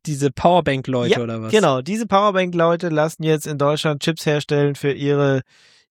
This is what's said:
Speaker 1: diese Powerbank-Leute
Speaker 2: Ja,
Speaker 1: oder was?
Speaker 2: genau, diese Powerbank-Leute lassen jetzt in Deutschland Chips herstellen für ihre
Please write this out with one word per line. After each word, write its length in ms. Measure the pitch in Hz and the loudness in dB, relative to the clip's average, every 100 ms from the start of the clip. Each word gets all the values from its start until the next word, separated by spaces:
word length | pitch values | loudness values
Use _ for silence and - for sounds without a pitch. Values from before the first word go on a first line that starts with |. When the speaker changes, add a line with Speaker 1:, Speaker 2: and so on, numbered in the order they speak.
| 160 | -4
Speaker 1:
diese 260 | 139 143 | -2 -2
Powerbank-Leute 800 | - 175 175 147 135 127 127 120 - | 2 2 4 2 -2 -2 -2 0 0
Speaker 2:
Ja, 40 | |
Speaker 1:
oder 200 | 117 113 | -2 -6
was? 80 | 110 | 0
Speaker 2:
genau, 300 | 208 165 131 | 2 2 2
diese 260 | 135 220 220 | -2 -6 0
Powerbank-Leute 800 | 196 208 185 180 175 165 170 175 | 2 2 0 0 2 2 2 0
lassen 320 | 151 160 - | 0 -2 -2
jetzt 220 | 160 156 151 | 0 0 -2
in 120 | 143 | -2
Deutschland 420 | 143 151 156 143 | 0 0 -2 -2
Chips 240 | - 160 160 | -4 -2 -2
herstellen 480 | 147 - 147 143 139 | -2 0 0 0 0
für 160 | 143 | -2
ihre 500 | 135 143 143 139 135 - _ _ _ _ | -2 0 2 2 0 -4 _ _ _ _